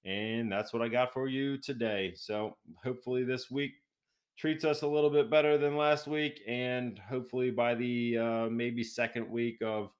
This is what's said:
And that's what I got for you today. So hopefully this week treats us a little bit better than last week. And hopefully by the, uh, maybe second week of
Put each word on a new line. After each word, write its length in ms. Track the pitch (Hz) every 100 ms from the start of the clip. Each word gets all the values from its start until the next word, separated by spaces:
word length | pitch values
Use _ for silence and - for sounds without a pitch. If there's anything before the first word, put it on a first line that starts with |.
And 460 | 92 98 107 113 117
that's 220 | 98 110
what 100 | 117
I 60 | 117
got 240 | 120 123
for 160 | 131 135
you 300 | 131 139 139
today. 540 | - 127 113 101 95 90
So 400 | - 107 107 - - -
hopefully 400 | 127 127 - 127
this 300 | 127 127 -
week 220 | 131 143 - _ _ _ _ _ -
treats 280 | 156 156
us 180 | 156 147
a 60 | 147
little 220 | 151 147
bit 200 | 147 123
better 280 | 156 151 147
than 180 | 143 147
last 320 | 151 147 143
week. 320 | 151 151 147 107
And 500 | 123 127 127 123 98
hopefully 540 | 98 131 127 127 127
by 240 | 120 120 117
the, 420 | 123 120 120 117
uh, 300 | 117 113 113
maybe 320 | 117 120 120
second 480 | 117 - 117 120 110
week 320 | 117 120 113
of 300 | 110 107 101